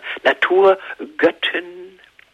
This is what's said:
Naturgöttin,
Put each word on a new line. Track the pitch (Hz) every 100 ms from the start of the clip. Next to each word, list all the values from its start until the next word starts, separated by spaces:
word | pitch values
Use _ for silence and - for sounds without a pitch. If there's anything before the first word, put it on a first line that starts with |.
| - -
Naturgöttin, | 131 139 - - - 190 - - - - 165 - - - 175 180 370 - _ _ _